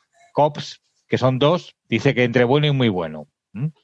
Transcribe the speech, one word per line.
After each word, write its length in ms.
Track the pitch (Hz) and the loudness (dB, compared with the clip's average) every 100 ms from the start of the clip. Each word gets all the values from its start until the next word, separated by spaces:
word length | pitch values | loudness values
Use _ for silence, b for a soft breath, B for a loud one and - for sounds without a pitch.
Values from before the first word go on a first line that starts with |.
| _ _ _ | _ _ _
Cops, 500 | - 151 147 - - _ _ _ | 0 0 -2 -14 -16 _ _ _
que 80 | - | -2
son 200 | 127 127 | 0 2
dos, 380 | 143 170 - - - | 2 2 -4 -20 -6
dice 260 | 113 139 | -2 0
que 100 | 123 | 2
entre 180 | 123 120 | 0 2
bueno 220 | 120 143 151 | 2 2 2
y 60 | |
muy 160 | 135 120 | 0 0
bueno. 400 | 90 80 76 73 _ _ | 0 -4 -10 -18 _ _
¿Mm? 160 | 101 151 - | -8 -8 -10